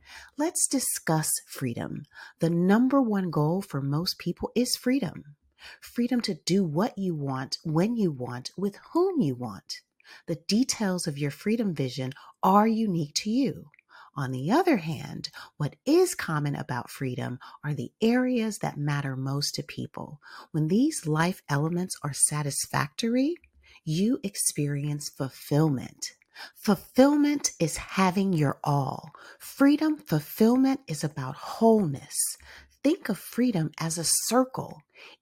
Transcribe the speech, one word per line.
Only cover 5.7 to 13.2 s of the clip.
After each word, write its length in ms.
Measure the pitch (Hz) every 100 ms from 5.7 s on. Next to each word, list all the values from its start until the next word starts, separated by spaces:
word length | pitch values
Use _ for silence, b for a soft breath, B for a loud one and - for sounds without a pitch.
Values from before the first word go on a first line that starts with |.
| B
Freedom 400 | - - 240 247
to 140 | 214 160
do 280 | - 196
what 320 | 175 147 220 -
you 200 | 185 156
want, 420 | 139 131 131 -
when 320 | 165 156 214 240
you 160 | 180
want, 400 | 131 123 123 - -
with 220 | 196 - -
whom 260 | 330 381 330
you 140 | 147
want. 480 | 123 123 98 - - _ _ B B -
The 80 | 165 -
details 600 | 214 262 - 196 180 170
of 100 | 143
your 140 | 143
freedom 420 | - 208 233 202
vision 380 | 147 131 131 127 - B -
are 240 | 190 202 220
unique 480 | 220 214 170 147 -